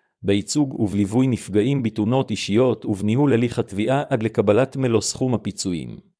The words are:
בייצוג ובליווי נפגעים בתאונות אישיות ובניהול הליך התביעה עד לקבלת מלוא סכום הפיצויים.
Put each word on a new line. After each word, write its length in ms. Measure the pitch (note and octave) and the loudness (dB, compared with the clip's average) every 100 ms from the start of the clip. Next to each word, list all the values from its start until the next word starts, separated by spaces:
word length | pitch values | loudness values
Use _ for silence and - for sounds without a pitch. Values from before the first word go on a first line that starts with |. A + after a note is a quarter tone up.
| _ _ | _ _
בייצוג 580 | G2 G#2 G2+ D3 C#3 - | 0 0 0 -2 -2 0
ובליווי 460 | G#2 G2+ G2 A#2+ C3 | 0 0 0 2 2
נפגעים 560 | A2+ - G2+ A#2+ C#3 | 0 0 0 2 0
בתאונות 480 | A2+ G#2+ G#2 C3 C3 | -2 -2 0 0 0
אישיות 540 | G#2 - G#2 B2+ A2 | -4 0 2 2 0
ובניהול 480 | A#2 F#2+ G#2 A#2+ C#3+ | -4 -2 0 2 4
הליך 260 | A#2 B2 A#2+ | 2 0 -2
התביעה 440 | G2+ G2 A2 C#3 C#3+ | -4 -4 -2 -2 -2
עד 140 | B2 | -2
לקבלת 540 | A2 - G#2 G#2 C3 C3+ | 0 2 4 4 2 -2
מלוא 240 | C3 A2 | 0 0
סכום 340 | - - C3 | 0 -4 -2
הפיצויים. 640 | A2 G#2 - G2 E2+ B1 - - | -2 -4 -6 -4 -4 -6 -14 -20